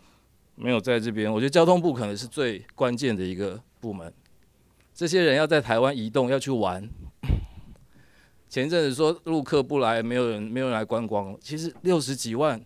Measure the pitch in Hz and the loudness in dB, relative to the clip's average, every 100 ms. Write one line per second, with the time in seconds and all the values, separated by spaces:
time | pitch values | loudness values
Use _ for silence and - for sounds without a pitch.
0 | - _ _ _ _ - 123 123 113 120 | -20 _ _ _ _ -8 -2 -2 0 0
1 | 113 107 107 110 135 170 165 180 170 123 | 0 -2 -2 0 2 4 6 6 2 -2
2 | 107 101 117 156 127 98 - - 127 120 | -4 -6 -10 -4 -2 -4 -10 -2 0 0
3 | 135 104 92 92 98 98 - _ 117 98 | -2 -2 -2 -4 -6 -8 -16 _ -12 -10
4 | 82 - _ _ _ _ _ _ _ - | -12 -18 _ _ _ _ _ _ _ -6
5 | 170 185 170 139 151 156 120 113 131 139 | 0 4 4 4 4 2 4 4 2 0
6 | 110 135 123 135 135 127 98 90 110 - | -2 0 2 0 0 0 0 -2 -8 -14
7 | - - 131 - - - - - - - | -18 -10 -2 -2 -2 -16 -20 -20 -20 -20
8 | - _ _ _ - - 139 175 151 127 | -20 _ _ _ -8 -4 0 2 2 2
9 | 156 170 - 160 135 147 131 143 120 113 | 2 2 -2 -2 2 0 2 2 2 2
10 | 113 123 120 107 107 120 131 110 110 117 | 0 0 0 -2 -4 -4 -2 -2 -2 -4
11 | 113 104 98 101 - 151 165 - 180 175 | -2 -4 -4 -10 -10 -8 -8 -6 0 0
12 | 127 135 117 113 156 117 | 0 -6 -4 -2 0 -2